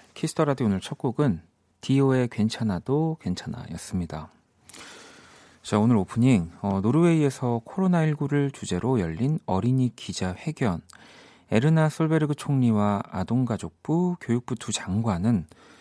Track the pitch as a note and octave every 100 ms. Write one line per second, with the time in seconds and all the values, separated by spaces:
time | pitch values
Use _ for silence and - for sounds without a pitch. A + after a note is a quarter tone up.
0 | - - D#3+ - D3+ C3 A#2 F#2+ - -
1 | C3+ - D3 E2 - _ _ _ - C3+
2 | C3+ C3 A#2+ - A2 - A2 F2 - C#3+
3 | D#3+ D#3+ - F2+ - B2 - E2+ - F#2
4 | E2 D#2+ D#2 _ _ _ _ - - -
5 | - - - - - _ - G#2+ A#2 A2+
6 | F2+ A2+ B2+ A2 E2 - G2+ G2 G#2 D3
7 | E3+ D#3+ C#3+ - B2 A#2 - - F#3+ F3
8 | D#3 C#3+ C#3+ C#3+ C#3 - - F2+ A#2 B2+
9 | E2+ D#2+ C3 D#3 - F#2+ A#2 C3 B2 -
10 | - - F#2 F2+ - D3+ B2 E2 - -
11 | - - - - - G#2+ D3 D#3+ D#3 -
12 | D#3+ D#3+ D3+ D3 - C3+ B2 G#2+ G#2 G2+
13 | - F#2+ F#2 A#2+ B2 G#2 E2 _ - E3
14 | F3+ F3 - A#2+ - A#2 - - - G2
15 | A2+ F2 G#2+ G#2+ D#2 - - -